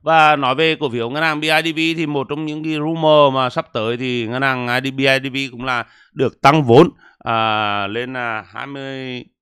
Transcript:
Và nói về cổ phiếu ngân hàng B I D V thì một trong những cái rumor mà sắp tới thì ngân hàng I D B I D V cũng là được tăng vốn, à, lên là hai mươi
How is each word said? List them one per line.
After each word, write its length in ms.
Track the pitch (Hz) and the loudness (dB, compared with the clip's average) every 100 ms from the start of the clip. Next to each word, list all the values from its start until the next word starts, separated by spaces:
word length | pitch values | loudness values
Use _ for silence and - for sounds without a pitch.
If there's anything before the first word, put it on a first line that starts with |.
Và 340 | 151 160 151 | 4 6 6
nói 200 | 151 131 | 4 0
về 200 | 131 160 | 0 0
cổ 140 | 151 139 | 0 -4
phiếu 200 | 117 117 | -4 -4
ngân 140 | 147 | -2
hàng 160 | 160 151 | -2 -2
B 40 | |
I 60 | 156 | 0
D 260 | 156 160 | 0 0
V 40 | 156 160 165 | -2 -2 -2
thì 80 | |
một 240 | 151 147 131 | -4 -4 -4
trong 160 | 147 | -6
những 180 | 156 151 | -6 -6
cái 100 | 156 | -6
rumor 600 | 151 151 165 156 151 139 | -4 -4 0 4 6 6
mà 160 | 131 127 | 2 -2
sắp 240 | 165 - | -4 -6
tới 240 | 120 110 120 | -4 -4 -4
thì 300 | 127 120 110 | -4 -4 -4
ngân 140 | 127 | -2
hàng 260 | 139 127 120 | -2 -2 -2
I 240 | 123 135 | -4 -4
D 20 | |
B 60 | 135 | -2
I 200 | 135 135 | 0 0
D 100 | 135 | -2
V 180 | 131 135 | -8 -10
cũng 140 | 120 | -8
là 200 | 131 123 113 _ _ | -6 -6 -6 _ _
được 280 | 147 131 _ | -4 -4 _
tăng 220 | 139 156 | 4 4
vốn, 260 | 127 120 165 - - _ | 6 6 6 2 -20 _
à, 680 | - 113 110 107 104 101 98 | -4 0 0 0 -2 -2 -4
lên 260 | 113 127 | -6 -8
là 300 | 131 120 110 98 | -8 -8 -8 -12
hai 140 | 110 131 | -14 -12
mươi 580 | 139 135 135 131 123 - _ | -12 -12 -10 -10 -12 -14 _